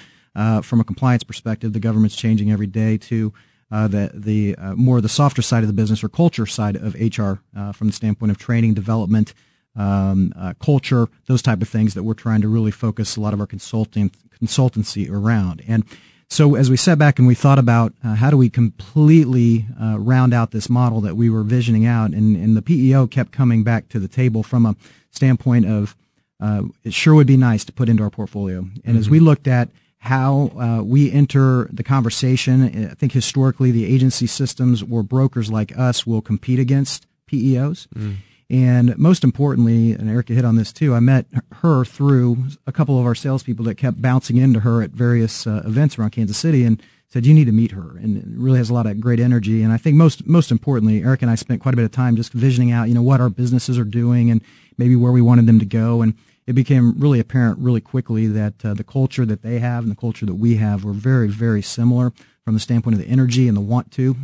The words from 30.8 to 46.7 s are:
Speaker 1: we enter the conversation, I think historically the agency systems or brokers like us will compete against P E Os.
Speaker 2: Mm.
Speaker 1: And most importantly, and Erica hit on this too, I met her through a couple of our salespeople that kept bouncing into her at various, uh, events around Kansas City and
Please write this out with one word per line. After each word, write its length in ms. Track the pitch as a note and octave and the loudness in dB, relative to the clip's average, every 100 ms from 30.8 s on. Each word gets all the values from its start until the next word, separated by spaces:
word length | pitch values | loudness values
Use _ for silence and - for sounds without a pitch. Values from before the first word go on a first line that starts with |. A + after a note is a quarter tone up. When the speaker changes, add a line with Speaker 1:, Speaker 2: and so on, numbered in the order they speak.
Speaker 1:
we 280 | G2+ C3 C#3+ | 0 2 2
enter 560 | C#3 C#3 C3+ C3+ B2+ A#2 | 2 2 2 2 2 -2
the 100 | G#2 | -6
conversation, 1040 | A2+ C3+ A2+ - B2+ B2+ - C3 B2+ G#2 G2+ | -4 -2 -2 -2 -2 -2 0 2 2 -2 -8
I 20 | |
think 180 | - C3+ | -4 -4
historically 600 | C3 - - C3 B2 C3 | -2 -2 0 0 0 0
the 140 | A#2 G2+ | 0 0
agency 420 | C3 C3 A#2+ A#2+ | 2 2 0 -4
systems 560 | - C3 - B2+ A#2+ | -4 -6 -2 0 0
or 180 | G#2+ A#2 | -2 -6
brokers 480 | G2 B2+ C3+ - G#2+ | -2 0 0 -2 -4
like 260 | A2 G#2 - | -4 -6 -4
us 300 | B2+ A#2+ - | -2 -2 -4
will 160 | A2+ | -4
compete 380 | - G#2+ - B2+ | -4 -6 -2 -2
against 480 | B2+ C3+ C3+ - _ _ _ | 0 0 -2 -6 _ _ _
P 300 | C#3 B2+ B2+ | -4 0 0
E 20 | |
Os. 300 | C#3 F3+ - A#2 | -2 -6 -12 -10
Speaker 2:
Mm. 220 | G#2+ G2 - _ - | -8 -10 -14 _ -4
Speaker 1:
And 460 | B2+ B2+ B2 A#2+ A#2 | 0 2 4 2 2
most 260 | D#3 F#3 | 2 2
importantly, 680 | C3 - C#3+ B2+ A#2 A#2 A2+ | 2 0 0 2 2 2 2
and 180 | A2 G#2+ | 0 -2
Erica 240 | A2+ A#2+ | -4 -2
hit 100 | A#2 | 0
on 120 | B2 A2+ | 2 0
this 180 | A2 | -2
too, 220 | - D3+ A#2 | -2 0 2
I 40 | |
met 280 | A#2+ C3 - - - - | 4 2 0 -6 -8 -2
her 280 | E3+ C#3+ B2 | 0 2 0
through 600 | - C#3+ C3+ B2 A#2+ B2+ C#3+ - | -2 2 2 2 0 -4 -8 -8
a 60 | |
couple 280 | C3+ C#3+ C3+ | -4 0 0
of 60 | A#2+ | 0
our 80 | |
salespeople 500 | A#2 C#3 C3+ - G#2+ A2+ | -2 -4 -4 -4 -6 -6
that 100 | G2+ | -4
kept 260 | C3 A2 | -4 -2
bouncing 360 | B2 B2+ - B2 | 0 0 0 2
into 240 | C3+ A2+ | 2 2
her 200 | A2+ A#2 | 2 0
at 80 | G#2+ | -2
various, 560 | - A#2+ A#2+ A2+ - - | -2 0 2 0 -4 -6
uh, 160 | G#2 G#2+ | -6 -4
events 320 | A2 D3 - | 0 0 0
around 100 | G#2+ | -6
Kansas 220 | A2+ G#2+ G#2 | -4 -4 -4
City 280 | E3 D3 | 0 2
and 180 | A#2+ | 2